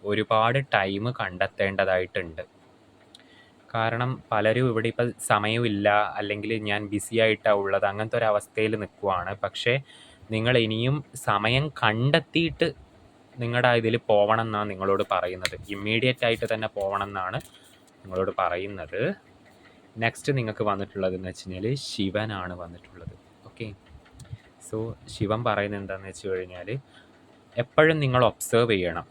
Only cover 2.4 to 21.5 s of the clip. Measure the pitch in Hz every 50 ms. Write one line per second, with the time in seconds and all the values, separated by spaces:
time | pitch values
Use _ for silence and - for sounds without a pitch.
2.4 | 90 - _ _ - - _ _ _ _ _ _ - _ _ - - - - -
3.4 | - - _ _ _ - - 117 110 113 113 117 123 127 127 - - - 117 107
4.4 | 104 110 110 120 131 127 113 110 110 117 - - 120 123 - - - - 117 104
5.4 | 104 107 110 117 120 117 104 101 101 104 101 104 104 92 - 101 104 101 104 104
6.4 | 104 107 113 110 107 104 104 104 107 101 104 101 - - 117 113 110 113 110 107
7.4 | _ 110 104 101 98 98 98 98 98 101 98 104 110 110 - 120 117 110 104 104
8.4 | - - _ - 110 107 110 107 104 92 _ - - 98 92 90 87 92 98 95
9.4 | - 98 - - - 120 120 135 135 - - - - - - _ - - 110 110
10.4 | 113 117 127 123 113 107 110 110 117 127 143 151 139 - - 131 - - 107 101
11.4 | 104 110 120 131 147 151 - - - 113 107 113 120 139 147 165 156 _ - 160
12.4 | 170 160 147 - 165 170 - - - _ - - - - _ - - _ - 131
13.4 | 120 117 120 120 123 123 120 117 113 113 113 117 _ - 107 104 104 104 110 113
14.4 | 113 113 107 104 104 104 98 92 95 98 98 98 104 - 98 92 87 90 92 92
15.4 | 92 - - - - - 101 101 101 104 110 113 120 127 127 - - 117 113 113
16.4 | 117 110 113 110 110 107 _ 104 98 98 101 101 101 101 101 98 92 92 101 143
17.4 | - - - - - - - _ _ _ _ _ - 98 92 92 95 98 - -
18.4 | 92 85 87 90 95 101 101 95 80 76 87 98 120 170 202 - _ - - _
19.4 | _ - - - - - - - _ - _ 110 110 113 - - - - 143 135
20.4 | 117 110 104 - 113 104 98 98 98 98 - 98 95 95 92 92 95 92 90 -
21.4 | - 95